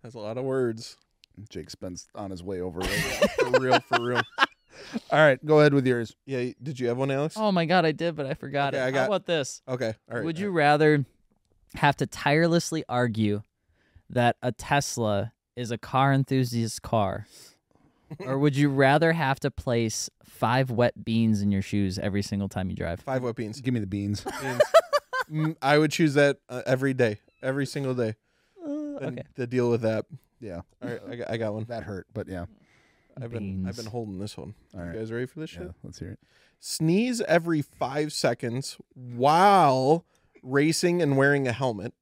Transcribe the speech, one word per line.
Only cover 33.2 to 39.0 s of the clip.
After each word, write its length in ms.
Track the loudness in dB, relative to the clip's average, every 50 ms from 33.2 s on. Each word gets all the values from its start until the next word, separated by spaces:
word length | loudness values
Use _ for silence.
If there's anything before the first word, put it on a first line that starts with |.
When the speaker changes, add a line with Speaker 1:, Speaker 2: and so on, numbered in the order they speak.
Speaker 1:
I've 120 | -14 -10
been, 340 | -8 -8 -8 -6 -6 -6 -6
I've 80 | -6 -6
Speaker 3:
Beans. 20 | -8
Speaker 1:
been 80 | -12 -10
holding 300 | -8 -8 -8 -8 -10 -10
this 160 | -10 -10 -12
one. 180 | -14 -16 -16 -16 _ _ _
Speaker 2:
All 100 | -16 -12
Speaker 1:
You 40 | -12
Speaker 2:
right. 100 | -10 -10 -10
Speaker 1:
guys 120 | -8 -8
ready 160 | -6 -8 -8
for 140 | -8 _ -14
this 100 | -14 -14
shit? 120 | -12 -14
Speaker 2:
Yeah, 60 | -14 -14 -16 _
let's 160 | -18 -18 -14 -14
hear 120 | -14 -14
it. 100 | -14 _ _ _ _ _ _ _ _ _
Speaker 1:
Sneeze 600 | -12 -12 -6 -2 0 2 2 2 2 0 -2 -4
every 380 | 0 2 2 2 2 2 -2 -2
five 520 | -2 _ _ -8 -8 -4 -2 -4 -4 -4
seconds 640 | -4 -2 0 0 0 0 -4 -6 -6 -6 -8 -8 -14 _ -20 _ _
while 1080 | -18